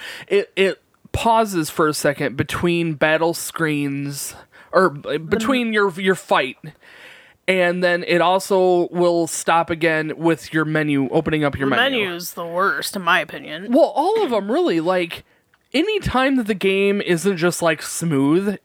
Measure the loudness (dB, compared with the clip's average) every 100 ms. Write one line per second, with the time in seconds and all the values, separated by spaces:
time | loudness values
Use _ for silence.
0 | -4 -12 -2 -2 0 0 0 0 _ _
1 | -10 -2 2 2 2 -2 -2 0 0 2
2 | -2 0 -4 -4 -6 -2 -2 0 -2 0
3 | 2 2 0 -2 -6 -2 -2 0 -2 -4
4 | -6 -8 -12 -14 -20 -20 -2 2 2 0
5 | -6 -6 -2 -2 0 0 0 0 0 0
6 | 0 0 0 0 0 -6 -18 -20 -20 -20
7 | -20 -20 -20 _ -2 2 2 2 0 0
8 | 0 2 4 2 2 2 4 4 2 2
9 | 2 2 -2 -4 0 0 0 -2 0 0
10 | -4 0 0 0 -2 -2 0 0 0 0
11 | 2 0 0 0 0 0 0 2 0 0
12 | -4 -6 -10 -10 -6 -2 -2 -2 -6 -4
13 | 0 0 0 -10 -12 -10 0 4 4 2
14 | 0 0 0 -2 0 0 2 0 2 0
15 | -2 -8 -16 _ _ _ _ -2 0 0
16 | 0 0 2 2 0 0 0 2 2 0
17 | 0 0 0 2 0 2 0 0 -4 -6
18 | 0 2 4 2 0 -2